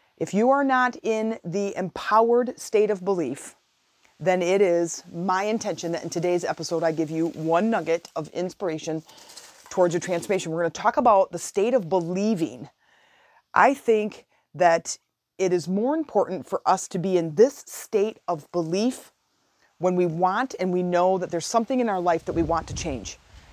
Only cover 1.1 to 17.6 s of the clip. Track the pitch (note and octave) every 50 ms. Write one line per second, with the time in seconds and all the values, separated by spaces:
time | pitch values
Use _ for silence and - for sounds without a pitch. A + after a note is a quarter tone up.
1.1 | A3 A3 A3 A3 A3+ - - E3+ D#3+ G3+ G3+ G3 - F3+ F#3+ F3 - - - -
2.1 | G#3 A3 A#3 A#3 A#3 A#3+ B3 B3+ - - - - - G#3 G#3+ G3 G#3 F#3 F3+ G3+
3.1 | G3 F3 D#3 A#2 C#3 - - - - _ _ _ _ _ _ _ _ _ _ _
4.1 | _ _ D3+ F#3 F#3 F#3 F3 F3 F#3+ G3+ G#3 F3 E3+ E3+ E3+ E3 - - - -
5.1 | - E3+ F3+ F#3+ F#3 F#3+ G3+ G#3+ A3+ A3 - G#3 E3 - - E3 E3+ - - E3+
6.1 | - F3 E3 F3+ F3+ F3 F3 - D#3 - D#3+ - F3 D#3+ E3 E3 D#3 D#3+ D#3+ D3
7.1 | D#3+ D#3+ E3 E3 - - D#3 D#3+ E3 F3 G#3+ A3+ A3+ F#3 D#3 D#3+ E3 F3 - -
8.1 | _ E3 D3 D3+ - E3+ F3+ F#3 - - G#3 F3 D#3 D#3 - E3 D#3 D#3+ - -
9.1 | - - - - - - - - - - - - - F#3+ F3+ F3 D#3+ F3 - F3+
10.1 | F3 E3+ E3+ - G3 F#3 - E3 D#3+ E3+ E3+ E3 - - - G#3+ - D4+ A#3+ A#3+
11.1 | G#3 G3 F#3+ - - D#3+ - - - G3+ G3+ A#3+ C4 A#3+ F3+ D3+ F#3+ F#3 E3 E3
12.1 | F3+ F#3+ G3+ A3 A3+ D#3+ E3 - B2 A#2 - - _ _ _ _ _ _ _ _
13.1 | _ _ _ _ _ _ _ _ - - G3+ C4 C#4 - - - A3 G#3+ G#3 G#3
14.1 | - - - _ _ _ _ _ - C#3+ F3 E3+ E3 E3+ - - - - _ _
15.1 | _ _ _ _ _ - F#3+ F3+ F3+ F3+ C#3+ F3 F#3+ G3+ A3+ C4+ D4+ D#4+ D4+ -
16.1 | - G#3 - - F#3 D#3 B2 - G3 - - - F#3 F#3 - - - F3 E3 F#3+
17.1 | F#3 F3 E3 E3 D3+ E3+ A#3 C#4+ - -